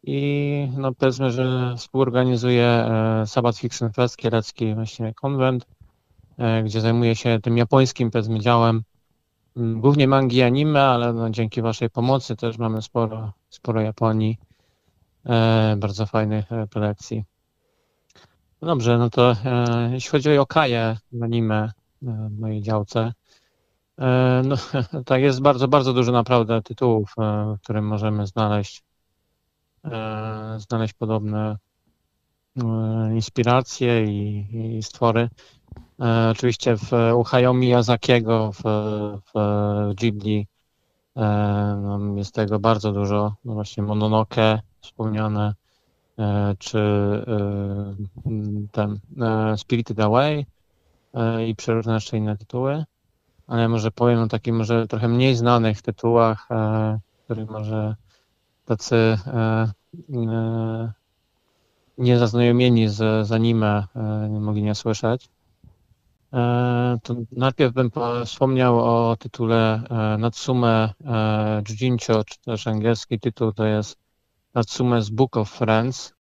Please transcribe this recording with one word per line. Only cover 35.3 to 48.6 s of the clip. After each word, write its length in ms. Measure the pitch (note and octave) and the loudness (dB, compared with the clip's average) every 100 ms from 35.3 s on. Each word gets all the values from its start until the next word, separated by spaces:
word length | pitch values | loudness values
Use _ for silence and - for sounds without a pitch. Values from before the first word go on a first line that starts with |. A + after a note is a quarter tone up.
| - - _ _ - - _ | -6 -20 _ _ -20 -20 _
E, 280 | A#2+ A2+ A2+ | 0 2 2
oczywiście 460 | A2+ B2 A2+ - A2 | 2 -2 0 0 0
w, 140 | - A#2+ A2+ A#2+ | 0 2 4 2
u 80 | |
Hayao 300 | A2+ B2+ B2+ | 2 2 4
Miyazakiego, 960 | B2+ B2+ B2 A2+ A#2+ - B2 A2 A2+ A2 | 4 4 4 4 0 4 2 4 0 0
w, 100 | G2+ A2 G#2+ G#2+ G#2+ G#2 G#2 - | -4 -2 0 -2 -4 -6 -8 -6
w 60 | A2 G#2 G#2 G#2 G2+ G#2 G2+ | -2 0 0 0 0 -2 0
Ghibli, 520 | A#2 G#2 G2+ G#2+ G#2 _ _ _ _ _ _ - | -2 -2 -2 -2 -4 _ _ _ _ _ _ -2
e, 40 | A2 G#2 G#2 G#2 G#2 G2+ | 0 2 0 0 0 -2
no, 320 | G2+ G2+ G2+ G2+ | -4 -4 -4 -4
jest 180 | G2+ - | -6 -4
tego 240 | G#2 G#2 | -2 0
bardzo 320 | A2 A2 G#2 | 2 2 0
dużo. 440 | G2+ G2+ G#2 G#2 G#2 A#2+ | -2 0 0 -2 -4 -10
No 80 | |
właśnie 300 | G#2+ G#2 - | -8 -8 -6
Mononoke 760 | G#2 G#2+ G#2+ A2 A2 - A2 A2 - _ | -4 0 2 2 0 2 2 2 -4 _
wspomniane, 720 | - - A2 G#2+ G#2+ G#2+ G#2 G2+ _ _ _ _ _ - | -20 -8 -4 -2 -2 0 -2 -4 _ _ _ _ _ -4
e, 360 | G#2 G#2 G2+ G2 | -2 0 0 -4
czy, 180 | - A2+ G#2 G#2 G2+ G#2 A2 | -4 -2 0 2 0 -2 -2
e, 680 | G#2+ G2+ G2+ G2+ G2+ G2+ G2+ G2+ - - | -4 -2 -4 -4 -6 -8 -10 -12 -8 -6
m, 420 | A2 G#2+ G#2 | -6 -6 -6